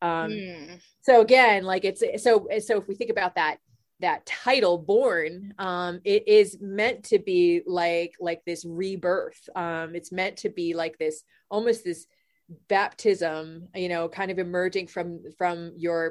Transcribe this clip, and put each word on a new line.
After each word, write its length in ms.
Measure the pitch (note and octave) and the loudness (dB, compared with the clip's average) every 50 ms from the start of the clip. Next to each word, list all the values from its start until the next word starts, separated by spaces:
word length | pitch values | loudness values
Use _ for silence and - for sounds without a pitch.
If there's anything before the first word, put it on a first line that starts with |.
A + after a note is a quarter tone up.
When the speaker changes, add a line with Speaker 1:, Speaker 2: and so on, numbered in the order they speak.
Speaker 1:
Um, 300 | F3 E3+ E3 E3 D#3+ D#3+ | -4 -2 -2 -2 -4 -4
Speaker 2:
Hmm. 420 | G#3+ G#3 F#3+ F#3 F3 D#3+ D3 D#3+ F3+ F3+ _ _ _ _ | -6 -8 -10 -12 -14 -14 -16 -18 -20 -20 _ _ _ _
Speaker 1:
so 200 | - - B3 A#3 | 4 8 8 8
again, 420 | A3 A3 B3+ C4 B3 A3+ G#3 G3 F#3 | 8 8 8 8 8 8 6 4 2
like, 200 | F#3 F#3+ F#3 F#3 | 0 -2 0 0
it's, 180 | F#3+ F#3 - A3+ - - G#3+ | -2 -2 -2 -2 -2 -2 2
so, 240 | - A#3+ A3+ G#3 F3+ - G#3 A3 | 4 6 6 4 4 0 -4 -4
so 180 | G#3 - A3+ G3+ | -2 0 -2 -2
if 80 | F#3 | -2
we 80 | - G3 | -4 -6
think 160 | G3 A#3+ - | -6 -4 -4
about 240 | - G#3 F#3 F3+ - | -2 -2 -2 -2 0
that, 220 | F3 D#3+ D#3 - - _ _ _ _ _ _ _ - | 0 -2 -2 -2 -6 _ _ _ _ _ _ _ -4
that 260 | F#3 F3 D3+ - - | -2 -2 -2 -2 -6
title 520 | - - - - B3 C4 C4+ G#3+ F3+ F3 E3+ | -10 -10 -4 0 2 2 4 4 4 2 2
Born, 760 | D#3 D3+ G3+ A3+ C4+ B3 F#3 E3+ D#3 D#3+ E3+ F#3 G3+ G3 G#3 - | 2 2 4 4 4 4 2 0 -2 -4 -6 -10 -14 -14 -10 -8
um, 420 | G3 F#3 F3+ F3+ F3+ F3 F3 F3+ F3+ | -6 -4 -4 -2 -4 -4 -6 -4 0
it 240 | G3+ G3+ G#3+ G#3 G#3 | 2 2 2 4 6
is 300 | G#3+ G#3+ G#3 F#3 - - | 6 6 6 4 -2 -12
meant 440 | G3+ G3 F#3+ G3+ G#3+ A#3+ B3+ - - | -12 -8 -4 -2 0 -2 -2 -4 -4
to 140 | - A3+ F#3+ | 0 0 0
be 440 | - G3 F#3 F3+ F3 F3 F3 F3 E3+ | 2 2 2 4 4 4 2 0 -2
like, 460 | - F3 F3 E3+ E3+ E3+ E3+ E3+ E3+ - - | -4 -2 -2 0 0 0 -2 -4 -6 -8 -8
like 220 | F#3 E3+ E3+ E3 - | -6 -6 -6 -6 -8
this 200 | F3 E3+ E3 - | -10 -10 -10 -10
rebirth. 840 | E3+ E3 E3+ F#3+ F#3+ F#3+ F#3 - F3 F#3 F#3+ - - - _ _ - - | -10 -8 -6 -6 -6 -6 -4 -2 0 0 0 -2 -6 -10 _ _ -12 -8
Um, 400 | F#3 F3 E3+ E3 E3 E3 D#3+ E3 | -6 -6 -6 -6 -6 -8 -8 -10
it's 160 | F3 E3+ - | -12 -12 -8
meant 240 | F3+ F#3 F#3 G3+ G3+ - | -6 -4 -4 -4 -6 -6
to 120 | - G3 | -8 -8
be 240 | - - E3+ E3+ E3 | -6 -4 -4 -4 -2
like 240 | E3 E3 E3 D#3 - | -2 -4 -4 -4 -4
this, 240 | D#3+ D#3 D#3 - - _ _ _ _ - | -4 -4 -4 -6 -12 _ _ _ _ -6
almost 320 | G3 G#3+ A3+ A#3+ A#3 A3+ | -4 -2 0 0 0 -2
this 240 | - F3+ E3+ - - _ _ _ _ _ _ _ _ - E3+ - _ - | -2 -8 -8 -8 -10 _ _ _ _ _ _ _ _ -20 -20 -10 _ 0
baptism, 1000 | G3+ G3 G3+ G#3 - - - A3 G3 F3 E3+ E3 D#3 D#3 D#3+ D#3+ D#3+ E3+ F3 - - | 0 0 0 0 -4 -2 0 2 2 2 0 -4 -4 -6 -10 -12 -14 -18 -18 -14 -8
you 140 | F#3+ F#3 F3 | -6 -4 -4
know, 200 | F3 E3+ E3 E3+ | -2 -4 -4 -4
kind 220 | - - G3 F#3 | -6 -6 -6 -6
of 80 | F#3 F#3 | -4 -6
emerging 480 | F#3 F3 F3+ F3+ F3+ F#3 F#3 G3 F3+ E3 | -4 -4 -2 -2 -2 0 -2 -4 -6 -6
from, 340 | - F#3 E3+ F3 E3+ E3+ - D#3 D#3+ - | -8 -8 -8 -8 -10 -14 -16 -16 -6 -4
from 340 | F3+ F3 F3 E3+ E3+ E3+ - | -2 -2 -2 -4 -10 -12 -10
your 340 | E3+ E3 E3+ E3+ E3 E3 E3 | -6 -4 -2 0 0 -2 -2